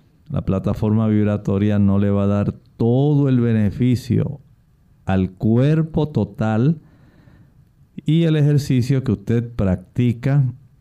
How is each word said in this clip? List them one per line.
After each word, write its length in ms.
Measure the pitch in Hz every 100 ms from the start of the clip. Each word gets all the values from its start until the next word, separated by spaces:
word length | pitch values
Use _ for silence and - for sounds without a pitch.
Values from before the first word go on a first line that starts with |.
| _ _ -
La 140 | 95
plataforma 680 | - 95 104 101 110 107 110
vibratoria 720 | 107 104 104 - 98 104 104
no 200 | 98 98
le 120 | 101
va 140 | 101
a 40 | 98
dar 240 | 101 101 - _ -
todo 520 | 117 127 147 143 143
el 120 | 127
beneficio 1000 | 117 110 104 - 123 120 - 107 - - - _ _ _ _ _
al 280 | - 95 92
cuerpo 760 | - 107 113 139 160 160 160 151
total 720 | 117 101 - 110 110 135 165 - - - _ - - - _ _ _ _ - -
y 180 | 160
el 120 | 165 156
ejercicio 640 | 147 147 147 131 120 135
que 100 | 127
usted 380 | 98 - 117 120
practica, 920 | - 98 90 - - 123 117 135 143 127 - - _